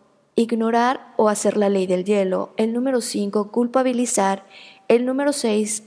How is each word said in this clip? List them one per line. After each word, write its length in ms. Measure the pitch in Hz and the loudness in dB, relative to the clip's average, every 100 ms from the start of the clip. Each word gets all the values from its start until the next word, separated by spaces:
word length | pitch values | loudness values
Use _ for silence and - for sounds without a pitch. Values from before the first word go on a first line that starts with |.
| _ _ _ - | _ _ _ -2
ignorar 760 | 226 226 226 233 240 269 - - | 0 0 0 2 2 -2 -4 0
o 120 | 214 | 2
hacer 280 | 208 208 208 | 2 0 2
la 120 | 202 | 2
ley 200 | 196 185 | 2 0
del 160 | 180 | -2
hielo, 500 | 185 208 185 185 196 - | 0 0 0 -2 -4 -2
el 160 | 220 | -2
número 280 | 240 262 254 | 0 -2 -2
cinco, 500 | 233 208 202 214 208 | -2 -4 -2 -2 -2
culpabilizar, 960 | 240 240 262 254 240 240 - 196 196 - - - - - | -2 0 0 0 0 -2 0 0 -2 -8 -20 -20 -10 2
el 180 | 233 | 2
número 280 | 247 262 285 | 2 0 -2
seis, 500 | 285 233 214 214 - | 0 0 0 -2 -6